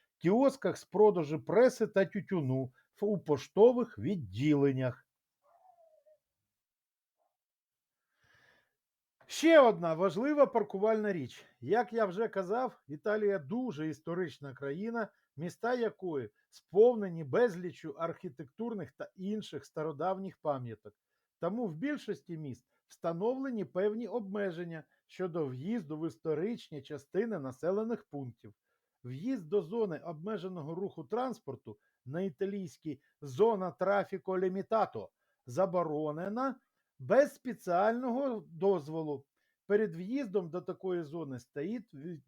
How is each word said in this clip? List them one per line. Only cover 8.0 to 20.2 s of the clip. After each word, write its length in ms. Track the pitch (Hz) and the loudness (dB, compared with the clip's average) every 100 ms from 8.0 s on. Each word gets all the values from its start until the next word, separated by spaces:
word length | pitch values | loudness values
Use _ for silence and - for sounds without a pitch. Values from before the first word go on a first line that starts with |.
| _ _ _ _ _ _ _ _ _ _ _ _ - | _ _ _ _ _ _ _ _ _ _ _ _ -12
Ще 320 | - 320 320 | 2 8 10
одна 340 | 247 170 170 | 10 6 0
важлива 520 | 160 190 165 269 294 269 | 0 0 0 0 4 4
паркувальна 680 | 233 208 190 214 220 208 | 4 0 0 0 2 0
річ. 320 | 180 123 - - - | -2 -6 -10 -20 -12
Як 320 | 123 214 240 | 0 0 0
я 120 | 226 208 | 0 -2
вже 220 | 180 226 | -2 -4
казав, 540 | 196 180 226 254 - - | -4 -2 -2 -4 -6 -16
Італія 520 | 147 214 214 208 196 | -8 -4 0 0 0
дуже 480 | 135 226 254 147 156 | -2 -6 -4 -4 -6
історична 640 | 143 - 170 175 - 139 | -6 -6 -4 -4 -8 -14
країна, 540 | 127 139 156 220 233 208 _ _ - | -8 -6 -6 -6 -6 -6 _ _ -10
міста 360 | 170 - 233 | -10 -6 -2
якої 560 | 247 226 - 185 147 110 _ _ | 0 -2 -4 -6 -4 -6 _ _
сповнені 760 | - _ 185 233 233 196 165 | -20 _ 6 8 6 -2 -6
безліччю 720 | 147 165 240 175 180 - 160 - | 0 2 2 0 -10 -10 -12 -6
архітектурних 920 | 165 160 180 139 143 - 233 220 165 | -6 -6 -10 -14 -16 -8 -6 -6 -10
та 180 | - 151 - | -12 -16 -10
інших 500 | 190 214 - 143 - | -6 -6 -6 -12 -10
стародавніх 720 | - 156 139 170 190 | -6 -6 -2 -2 -2